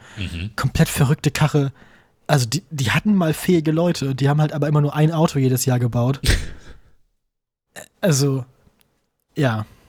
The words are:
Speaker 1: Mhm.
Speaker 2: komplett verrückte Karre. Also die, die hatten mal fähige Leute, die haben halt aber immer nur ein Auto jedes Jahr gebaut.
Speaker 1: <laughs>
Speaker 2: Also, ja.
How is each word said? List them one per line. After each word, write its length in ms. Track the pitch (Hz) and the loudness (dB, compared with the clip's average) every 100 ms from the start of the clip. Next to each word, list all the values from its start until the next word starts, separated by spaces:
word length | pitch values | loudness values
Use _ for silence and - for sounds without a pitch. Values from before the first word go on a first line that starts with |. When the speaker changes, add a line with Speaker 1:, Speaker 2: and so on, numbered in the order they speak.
| - - | -8 -10
Speaker 1:
Mhm. 340 | 90 85 107 - | -8 -8 -8 -4
Speaker 2:
komplett 320 | 131 - 160 | -4 0 -2
verrückte 420 | - 135 151 147 | 2 0 0 -2
Karre. 420 | - 151 147 139 - - _ _ _ - | 0 0 2 -2 -6 -20 _ _ _ 0
Also 200 | 147 117 | 0 0
die, 160 | 143 - | -6 -8
die 200 | 147 120 | -6 -2
hatten 240 | 160 214 | 0 2
mal 200 | 196 160 | 2 2
fähige 360 | 156 - 175 156 | -2 0 2 2
Leute, 440 | 160 175 165 139 | 0 0 0 -4
die 140 | 131 139 | 0 2
haben 120 | 151 | 2
halt 120 | 151 | 0
aber 140 | 151 147 | 0 0
immer 120 | 147 | 2
nur 140 | 147 151 | 2 2
ein 160 | 156 | 2
Auto 260 | 156 165 143 | 2 0 2
jedes 260 | 131 127 | 0 0
Jahr 140 | 135 123 | 0 0
gebaut. 420 | 120 120 123 135 | 0 0 -2 0
Speaker 1:
<laughs> 60 | - - - - - - - _ _ _ _ _ _ _ _ - - - | 0 0 -2 -12 -18 -20 -20 _ _ _ _ _ _ _ _ -20 -20 -4
Speaker 2:
Also, 460 | 202 135 143 135 127 _ _ _ _ _ _ _ _ | 0 2 2 -2 -6 _ _ _ _ _ _ _ _
ja. 320 | - 135 110 104 - | -2 0 0 -6 -14